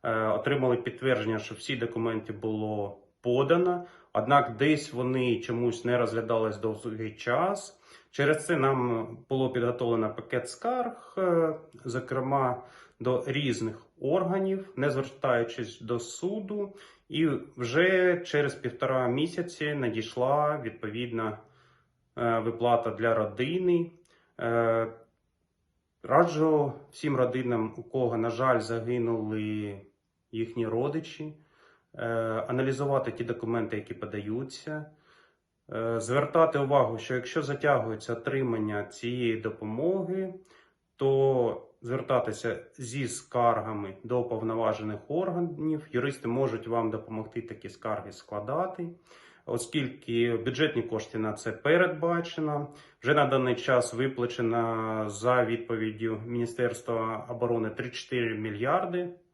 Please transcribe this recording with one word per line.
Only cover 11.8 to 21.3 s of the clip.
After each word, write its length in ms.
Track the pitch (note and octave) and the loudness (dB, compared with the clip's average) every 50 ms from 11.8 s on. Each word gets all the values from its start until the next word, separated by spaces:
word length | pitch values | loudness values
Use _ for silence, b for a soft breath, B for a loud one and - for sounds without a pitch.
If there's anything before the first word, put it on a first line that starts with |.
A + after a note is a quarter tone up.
| - | -8
зокрема 760 | B2+ A#2 C3 - - C3+ C3+ B2+ C3+ C#3 C#3 C3 B2+ B2 B2 B B B B B B B _ | -4 -4 -4 -4 -2 -2 -2 0 2 2 2 4 2 0 -2 B B B B B B B _
до 240 | A#2 B2+ B2+ B2 - | 0 0 0 2 0
різних 560 | C#3 C3 C#3+ D3 C3+ A#2 - A2+ A2 G#2+ - - _ _ _ | 0 -2 0 2 0 0 0 -2 -4 -4 -6 -16 _ _ _
органів, 720 | - C3+ D#3 F#3+ F#3 F3 F#3 F#3+ F#3+ F#3+ F#3+ F#3+ - - - | -2 2 2 2 2 2 0 0 2 0 0 -2 -4 -8 -4
не 140 | - C3+ D3 | 0 0 0
звертаючись 920 | C3+ C3+ C3+ C3+ - - - C3+ B2 A#2 A#2 A#2 - - A#2 G2 - - | 2 0 -4 -4 -6 -4 0 2 4 4 2 0 -4 -8 -8 -8 -10 -14
до 180 | A#2 A2 B2 A#2 | -6 -4 -4 -4
суду. 800 | - - - - - F#3 G3+ A3 G3 F#3+ G#3+ G#3 G3+ G3 B B B B B B B _ | -4 -8 -10 -6 -4 -4 -4 -4 -6 -6 -4 -4 -6 -6 B B B B B B B _
І 200 | - D3+ E3 D#3 C#3 B2+ - - - | -2 0 2 2 2 0 -4 -10 -8
вже 600 | C3+ B2 A#2 B2 D#3 F3+ F#3 F#3+ F#3 F3+ F3+ F3 F3 F3 | -6 -4 0 4 4 4 6 6 6 6 4 4 2 -2
через 280 | - - D3 D3 D3 C#3+ | 0 2 2 2 2 -2
півтора 540 | - - - - - C#3 C3 C3 C3 B2+ B2 | -4 -6 -6 -4 -2 -2 0 2 2 2 2
місяці 680 | B2 C3+ D3+ E3+ E3+ - F3 F3 - - D#3 D3 D3 | 2 2 0 0 -2 -4 -6 -6 -4 -4 -4 -2 -2
надійшла 840 | C#3+ C3 A#2 G#2+ A2+ A2 - - B2+ B2 C3 C#3+ D3 D3+ D3+ D3+ D3+ A#2 | 0 -2 -2 -2 -2 -6 -4 -2 0 2 2 4 4 4 2 0 -2 -4
відповідна, 760 | A2+ - - - G#2+ G#2 A#2 B2 A#2+ A2+ A2+ A2+ A2 | -8 -8 -8 -8 -8 -6 -6 -6 -4 -4 -4 -4 -4